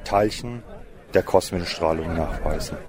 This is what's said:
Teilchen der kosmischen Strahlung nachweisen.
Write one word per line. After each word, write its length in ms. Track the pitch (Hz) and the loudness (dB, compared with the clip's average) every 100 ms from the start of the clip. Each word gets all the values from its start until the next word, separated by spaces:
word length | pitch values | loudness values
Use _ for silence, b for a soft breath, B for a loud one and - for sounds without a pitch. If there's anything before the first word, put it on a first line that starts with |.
Teilchen 600 | - 101 107 - 120 120 - - - - - | 0 4 4 0 -8 -10 -12 -16 -16 -20 0
der 80 | 95 | 0
kosmischen 460 | - 92 - 90 87 | 4 4 4 -2 -2
Strahlung 480 | - 82 82 80 82 | 0 0 2 0 -2
nachweisen. 600 | 76 - 80 78 - - | -2 -2 -2 -2 -4 -8